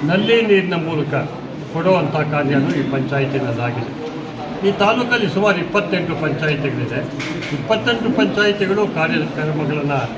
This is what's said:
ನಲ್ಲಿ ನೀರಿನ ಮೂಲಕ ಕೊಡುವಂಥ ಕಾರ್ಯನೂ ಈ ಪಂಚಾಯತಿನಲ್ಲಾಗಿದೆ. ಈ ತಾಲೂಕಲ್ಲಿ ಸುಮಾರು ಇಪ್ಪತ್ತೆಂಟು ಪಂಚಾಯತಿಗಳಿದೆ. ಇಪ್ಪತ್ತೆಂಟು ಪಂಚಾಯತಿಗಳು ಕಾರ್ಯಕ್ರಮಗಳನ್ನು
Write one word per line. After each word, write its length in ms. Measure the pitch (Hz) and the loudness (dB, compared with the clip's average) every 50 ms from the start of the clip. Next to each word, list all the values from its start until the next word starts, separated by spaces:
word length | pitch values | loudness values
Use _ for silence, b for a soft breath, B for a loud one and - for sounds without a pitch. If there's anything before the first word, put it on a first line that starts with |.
| 147 151 | 0 2
ನಲ್ಲಿ 280 | 170 196 214 220 233 233 226 214 | 2 2 4 4 4 4 6 6
ನೀರಿನ 280 | 202 190 175 180 180 165 156 | 4 4 4 2 -2 -2 -2
ಮೂಲಕ 260 | 160 165 151 139 - 147 135 - - - - - - - - - - - | -2 -2 -2 -2 0 -2 -2 -2 -4 -6 -8 -10 -10 -10 -10 -10 -6 -6
ಕೊಡುವಂಥ 420 | 160 165 185 185 180 156 139 123 156 147 147 151 | 0 2 4 4 4 2 0 0 0 0 0 0
ಕಾರ್ಯನೂ 380 | 147 143 135 147 135 139 165 180 151 | 0 2 2 2 2 2 2 2 0
ಈ 20 | 131 131 139 | 0 0 0
ಪಂಚಾಯತಿನಲ್ಲಾಗಿದೆ. 960 | 139 131 - 143 139 139 131 139 135 127 - 120 113 120 123 - 123 117 - - - - - - - - - - - - - - - 196 | -2 -2 0 0 0 0 0 0 -2 -2 -2 -2 -2 -2 -2 -2 -2 -4 -6 -6 -8 -8 -8 -8 -8 -10 -10 -10 -10 -10 -8 -8 0 0
ಈ 40 | 196 202 - 202 | 0 2 4 4
ತಾಲೂಕಲ್ಲಿ 460 | 202 226 247 247 240 240 233 208 170 135 | 4 4 2 2 0 2 0 0 0 0
ಸುಮಾರು 220 | 190 202 208 190 175 170 | 2 4 4 2 2 0
ಇಪ್ಪತ್ತೆಂಟು 500 | - - 202 180 165 190 175 160 165 156 - 160 | 0 0 -2 0 0 -2 -2 -2 -2 -4 -2 -2
ಪಂಚಾಯತಿಗಳಿದೆ. 760 | 147 135 - 156 151 147 135 143 139 123 123 123 - - 139 - - - - - - - 175 - - 151 | -2 -2 0 0 0 0 0 -2 -2 -2 -2 -4 -4 -4 -4 -6 -6 -8 -8 -8 -6 -6 -6 -6 -6 -6
ಇಪ್ಪತ್ತೆಂಟು 540 | 147 - - 220 208 - 240 233 226 - 214 165 - | -6 0 0 0 0 2 0 0 0 0 0 2 2
ಪಂಚಾಯತಿಗಳು 640 | - 190 - 202 208 208 202 202 202 185 196 214 214 185 - 156 | 2 2 2 2 2 2 2 2 0 0 2 2 2 0 0 0
ಕಾರ್ಯಕ್ರಮಗಳನ್ನು 1000 | 160 160 170 160 151 - - 156 156 151 151 151 151 131 147 151 139 143 143 135 120 117 113 | 0 0 0 0 -2 -2 -4 -4 -2 -2 -2 -2 -2 -2 -2 -2 -2 0 0 -2 -2 -4 -6